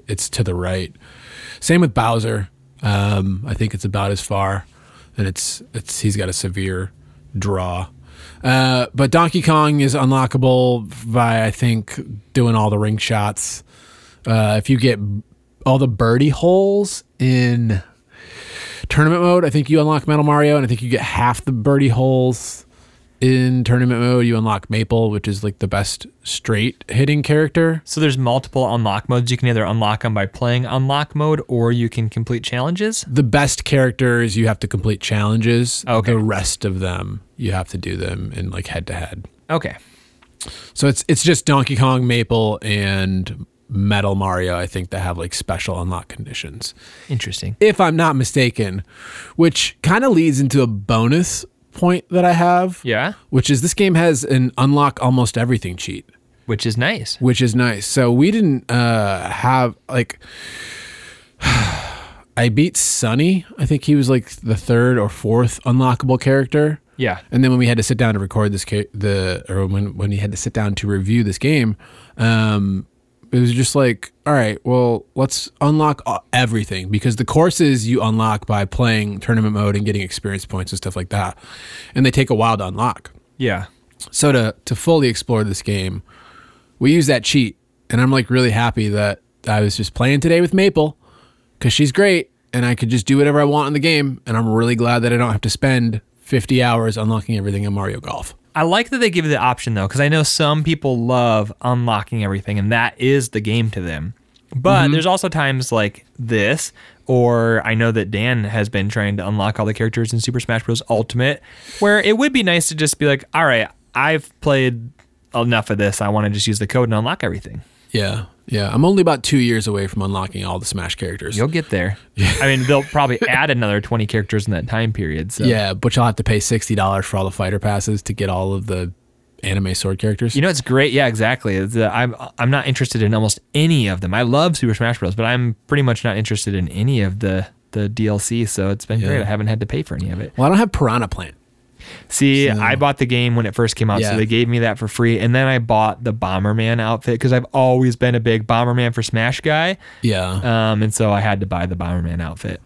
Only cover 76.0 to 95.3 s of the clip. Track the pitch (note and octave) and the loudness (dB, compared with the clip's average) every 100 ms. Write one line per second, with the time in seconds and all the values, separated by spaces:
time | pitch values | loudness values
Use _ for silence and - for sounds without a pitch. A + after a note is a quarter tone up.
76 | - F#2+ - B2 B2 A2 G#2 F#2+ F#2 G#2 | -4 -8 -4 0 0 0 -4 -6 -2 -2
77 | C3 A2 A#2 D#3 F3 - D3+ C3 A2 B2 | 0 -2 0 2 2 4 2 2 0 0
78 | A2 A2 A2 G#2 - G#2 G2 - A#2+ A2 | 0 0 0 -2 -2 -2 -2 0 0 0
79 | G#2 G2+ - A2+ G#2+ G#2+ G2+ G2+ G#2 G2+ | -2 -4 -2 0 2 0 0 0 -2 -4
80 | F#2 - G2+ G2 - F#2 F2+ F#2+ F#2+ F#2 | -6 -8 -6 -8 -6 -8 -6 -8 -8 -8
81 | F2+ G2+ F2+ - - - - - - - | -6 -4 -4 -8 -18 -20 -18 -18 -6 0
82 | C3 C#3 C3 A#2 A2+ G#2+ F#2 G2 A#2+ - | 2 2 2 2 2 0 -2 -4 -4 -4
83 | - - _ - B2 F#2 F#2+ _ _ - | -12 -20 _ -6 -4 -4 -6 _ _ -16
84 | - - D3 C3 A2 - - A2+ - E3 | -8 0 2 4 2 -2 -6 -2 2 4
85 | C3 A2 - A2+ G#2+ F#2+ - G2+ F#2+ F#2+ | 2 0 -2 0 0 -4 -4 -4 -4 -8
86 | - - - - - _ _ - B2 E3 | -14 -20 -20 -20 -20 _ _ 0 4 4
87 | C#3+ B2+ - D3 A2+ - _ _ - A#2 | 4 0 2 0 0 -4 _ _ -2 2
88 | B2+ C3+ A2+ B2 B2+ G#2+ A#2 A2+ G#2+ G#2 | 4 2 2 2 2 2 0 0 -2 0
89 | G#2 G2 _ _ - G#2+ G#2 - G2+ - | -2 -4 _ _ -2 0 0 -2 -4 0
90 | B2 C#3+ E3 E3 F3 F#3+ G3 D#3+ D3+ - | 0 2 2 2 2 2 2 2 0 -2
91 | _ _ _ _ _ - B2 G#2+ D3 D#3 | _ _ _ _ _ -4 0 2 2 4
92 | G3+ F3+ - _ _ B2 B2 A#2+ A#2 B2 | 4 2 -2 _ _ -2 0 0 0 0
93 | G#2+ C#3 C#3+ D3 C#3+ D3 C#3+ D3 D#3+ D#3 | 2 4 4 4 4 2 0 0 2 2
94 | C#3 C3 - A2+ A2+ A2 A#2 A#2 A#2 A#2+ | 0 -4 -4 0 2 2 2 2 2 2
95 | A#2+ A#2+ A#2+ | 2 2 2